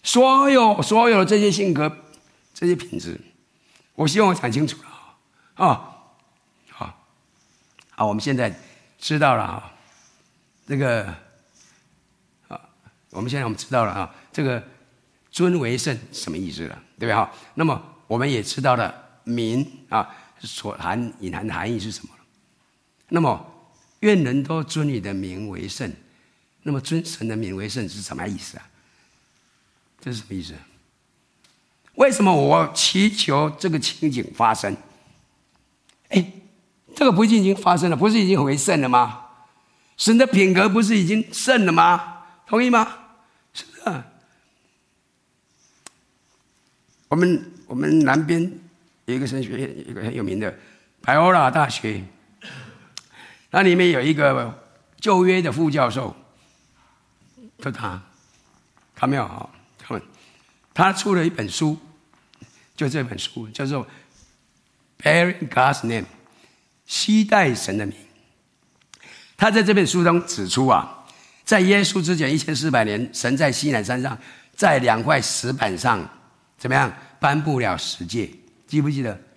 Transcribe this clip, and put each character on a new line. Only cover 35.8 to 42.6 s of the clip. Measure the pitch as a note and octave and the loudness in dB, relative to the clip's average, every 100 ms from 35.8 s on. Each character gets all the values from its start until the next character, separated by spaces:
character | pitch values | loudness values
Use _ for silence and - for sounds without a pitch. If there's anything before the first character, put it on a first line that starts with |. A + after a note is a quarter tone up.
| _ _ _ | _ _ _
哎， | G3 F3 - _ _ _ _ _ | 0 0 -12 _ _ _ _ _
这 | - | 2
个 | C4+ | 4
不 | F3+ | 4
是 | A3 | 4
已 | A3+ | 4
经 | F#3+ | 4
发 | G3 - F3 | 2 2 2
生 | F3 | 2
了， | D3 | 2
不 | G#3 | 2
是 | A3 | 4
已 | F#3 | 4
经 | F#3+ | 2
为 | C#3+ C#3+ | 2 0
圣 | F#3+ E3 | 0 0
了 | C3 | 4
吗？ | B2 A2+ A2 - _ _ _ _ _ _ - | 2 2 -4 -18 _ _ _ _ _ _ -2
神 | - A3+ | 4 6
的 | C4 | 6
品 | F#3+ F#3+ | 4 4
格 | F3+ G#3 | 4 4
不 | G#3 | 4
是 | G#3 A3 | 2 2
已 | E3+ | 2
经 | G#3+ - | 0 -2
圣 | - - B3+ F#3 | -6 2 4 4
了 | |
吗？ | E3 E3+ E3+ - - - _ - | 4 4 4 -2 -16 -20 _ -2
同 | A3 | 0